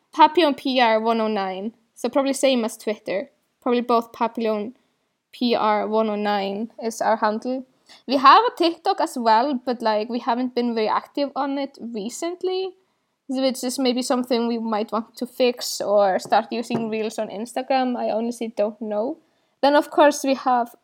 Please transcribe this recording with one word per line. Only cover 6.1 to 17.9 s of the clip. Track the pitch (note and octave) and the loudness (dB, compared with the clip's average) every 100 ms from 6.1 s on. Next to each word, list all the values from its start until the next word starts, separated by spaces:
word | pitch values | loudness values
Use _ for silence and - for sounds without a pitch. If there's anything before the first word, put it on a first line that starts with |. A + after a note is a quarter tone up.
nine | G#3 G#3 G#3 G3 G3+ A3+ - | -2 -2 -2 -2 -6 -8 -8
is | A3+ A3 | -8 -2
our | A3 A3 | 0 2
handle. | G#3+ A3 B3 C4 B3+ _ _ - - | 0 -2 -4 -6 -8 _ _ -16 -2
We | C4+ | 4
have | C4+ F4+ | 8 8
a | A#4+ - | 6 0
TikTok | E4+ E4 - F#4+ | -2 0 -4 -2
as | D#4+ C4+ | -2 -2
well, | A3+ A3 C#4 | 2 4 2
but, | B3+ C4 B3 | -2 -4 -2
like, | A3+ G#3+ A3 | 0 -2 -2
we | A#3+ | -4
haven't | C4 A#3+ B3+ | -2 -2 -2
been | B3 A#3+ | -2 -2
very | A3+ G#3+ | 0 0
active | G3 - - C#4 | -2 -4 -4 -4
on | C4 C#4 C#4 | -4 -4 -4
it | C#4 - | -6 -10
recently, | A#3 A#3 G3+ - E4+ F4+ F#4 F#4 F#4+ - _ _ _ _ - | -10 -8 -8 -6 -8 -4 -4 -4 -6 -10 _ _ _ _ -8
which | C4 C4 B3 | -2 0 0
is | B3 B3 | -4 -2
maybe | B3+ A#3+ | 0 0
something | B3 B3+ B3 A#3 A#3 | 0 -2 0 0 0
we | A#3 | -2
might | A3+ G#3+ A3 | -4 -4 -4
want | G#3 A3 - | -6 -8 -10
to | B3 | -10
fix | - B3 B3 - - | 0 0 0 -6 -6
or | - G3+ G3+ F3+ | 2 4 4 2
start | - G#3+ A3+ | 2 0 0
using | A3+ A#3+ A3+ A3+ | -6 -4 -4 -2
Reels | A3 G#3+ - | -4 -4 -6
on | G#3+ | -8
Instagram. | F#3+ A#3+ - C4 C4 B3+ | -8 -8 -6 -2 0 0